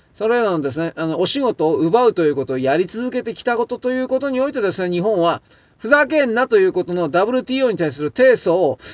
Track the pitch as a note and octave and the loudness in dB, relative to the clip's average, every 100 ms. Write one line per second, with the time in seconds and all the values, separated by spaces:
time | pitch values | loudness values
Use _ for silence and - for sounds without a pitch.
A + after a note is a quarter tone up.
0 | _ - A3 A#3+ G#3+ E3+ C#3 C3+ E3 - | _ -6 0 0 0 0 -2 -4 -6 -4
1 | D#3+ D#3 F3+ C#4+ B3+ - D#3 E3 D#3+ A3+ | -4 0 0 0 -2 0 0 2 2 4
2 | A#3+ F3 D#3 C#3 C3 C3 C3 D#3 F#3 A3 | 2 2 0 0 -4 -2 0 0 -2 -4
3 | B3 B3 A#3 F#3 B3 A#3 A#3 B3 B3+ B3+ | -6 -4 -6 -6 -2 -2 -2 -4 -4 -2
4 | B3+ B3+ C#4 B3+ C#4 C#4 G3+ E3 F3+ F3 | -2 -2 -2 -2 -2 -2 -2 -2 -2 -2
5 | G3+ G3 E3+ - _ _ _ _ A3 D4 | 0 2 2 0 _ _ _ _ 0 2
6 | C#4 D4+ C4 A3+ C4 G#3+ F#3 F3+ E3+ F3+ | 2 2 2 0 2 4 4 0 -2 -2
7 | D#3+ F3 G#3 B3+ - C4 B3+ F3 D#3+ B2 | 0 0 2 0 -2 0 0 0 -2 -2
8 | D3 - C4 A#3 F#3 F3 D#3 A2 - | -4 4 4 4 2 2 2 -2 -10